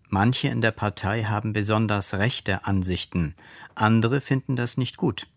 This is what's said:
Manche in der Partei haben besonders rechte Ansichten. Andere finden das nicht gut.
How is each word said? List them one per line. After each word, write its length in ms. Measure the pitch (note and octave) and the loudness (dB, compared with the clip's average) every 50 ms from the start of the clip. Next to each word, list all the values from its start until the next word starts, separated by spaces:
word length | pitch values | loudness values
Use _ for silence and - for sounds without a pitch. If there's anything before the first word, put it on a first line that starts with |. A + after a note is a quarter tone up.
| _ - | _ -2
Manche 380 | G2+ F#2+ G#2 A#2+ B2+ - - C3+ | 2 4 4 4 2 2 0 -2
in 140 | B2 A#2 | 0 2
der 100 | A2+ A2+ | 0 0
Partei 540 | - - G#2+ G#2 - - - F#2+ G#2 A#2 A2+ | 0 0 -2 -2 -2 -2 -2 -2 -2 -2 -2
haben 280 | G#2 G#2+ G#2 G#2+ A2 G#2 | -2 -2 -2 -2 -2 -2
besonders 640 | G#2+ G#2 G#2 A2 A2 A2+ G#2 G#2 G2+ F#2+ - - | -2 0 2 2 2 2 2 0 0 -2 -2 -2
rechte 500 | F#2+ G2+ B2 - - - - F#2+ F#2+ - | 0 0 0 0 -2 -2 -2 -4 -2 -2
Ansichten. 680 | - G2 F#2+ F2+ F#2 F2+ E2+ - - - F2+ E2 D2 - - - - - - - - - | -2 0 0 0 0 -2 -4 -4 -4 -2 -2 -2 -2 -6 -10 -20 -20 -20 -20 -20 -16 -4
Andere 440 | - A2 A2 A2+ A2+ A2+ A#2 C3 C#3+ | 0 2 4 4 4 4 2 0 0
finden 360 | - - C3+ C3+ - - C3 | 0 0 -2 -2 0 -2 -2
das 200 | A#2+ A#2+ A#2+ - | -2 -2 -2 -2
nicht 220 | - B2 - - - | -2 -2 -4 -4 -2
gut. 300 | - C3 G#2 - - - _ | -2 -2 0 0 -4 -4 _